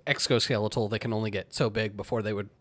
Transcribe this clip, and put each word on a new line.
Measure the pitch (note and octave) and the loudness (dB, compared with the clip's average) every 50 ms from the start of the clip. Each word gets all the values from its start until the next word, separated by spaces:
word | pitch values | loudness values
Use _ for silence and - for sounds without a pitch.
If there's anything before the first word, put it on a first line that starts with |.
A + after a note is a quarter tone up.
| - | -4
exoskeletal. | - C#3 - - - C3 A2+ - - C3 G#2+ G#2+ G#2+ - B2+ A2 G2+ | -2 0 0 2 4 4 4 4 2 2 2 0 0 0 0 0 0
They | A2 G#2 | -2 -2
can | - A#2+ A2 | -2 -2 -2
only | G#2+ A2 G#2+ | 0 -2 -2
get | G2 F#2+ F#2 - - | -2 -4 -4 -2 0
so | - C#3 A2+ | 0 0 2
big | G2+ A2 A2 G#2+ G2+ | 0 0 -2 -2 -4
before | G2+ G2 - B2+ A2+ | -8 -6 -2 -2 -2
they | G2+ G#2+ G#2+ | 0 0 -2
would | G2+ G2+ G#2 - _ | -4 -4 -8 -12 _